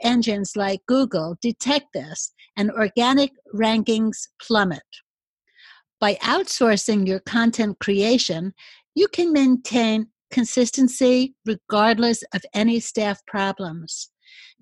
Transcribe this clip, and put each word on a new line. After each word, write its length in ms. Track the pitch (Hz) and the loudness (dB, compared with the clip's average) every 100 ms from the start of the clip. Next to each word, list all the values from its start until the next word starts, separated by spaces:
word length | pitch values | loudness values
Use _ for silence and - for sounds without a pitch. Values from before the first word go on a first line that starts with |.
engines 540 | 233 247 226 202 196 208 | 0 2 0 -2 -4 -4
like 280 | 196 196 - | -4 -4 0
Google 500 | 262 269 175 160 170 | 0 0 -2 -6 -6
detect 520 | 240 226 240 285 - | -6 -4 -2 -2 -4
this 400 | - 147 165 - _ _ - | -10 -10 -10 -12 _ _ -4
and 120 | 208 | -2
organic 640 | 220 214 - 240 269 277 - - 208 | 0 -2 0 2 2 0 -4 -10 -2
rankings 720 | 220 226 214 220 220 - - - | 2 2 0 0 0 -4 -12 -12
plummet. 420 | - 220 196 147 - - _ _ _ _ _ _ - - _ _ | -2 0 0 -2 -12 -20 _ _ _ _ _ _ -20 -20 _ _
By 140 | 208 196 | -2 0
outsourcing 920 | - 320 381 - 233 202 - 208 190 | 0 -2 -2 0 2 2 0 0 0
your 140 | 190 | -2
content 580 | - 233 233 226 214 - | -4 0 2 2 -2 -4
creation, 760 | - 202 214 247 - 165 185 - - - _ | -2 0 4 2 2 -4 -8 -12 -20 -20 _
you 140 | 294 403 | 0 0
can 240 | - 349 | 0 0
maintain 760 | 302 262 254 - 240 226 220 220 _ _ | 4 4 2 0 0 2 0 -4 _ _
consistency 1000 | - 226 - 240 - 254 - 254 254 262 - 220 | -4 0 0 0 2 0 4 2 4 0 -6 -8
regardless 800 | 208 - 208 214 226 233 226 - 190 | -8 -2 2 4 4 2 0 -6 -10
of 80 | - | -6
any 260 | 208 226 233 | 0 0 0
staff 460 | - - 208 196 - | -2 -4 -4 -4 -8
problems. 840 | 202 196 196 180 165 165 - - _ _ - - _ | -4 -4 -4 -8 -12 -12 -14 -14 _ _ -20 -20 _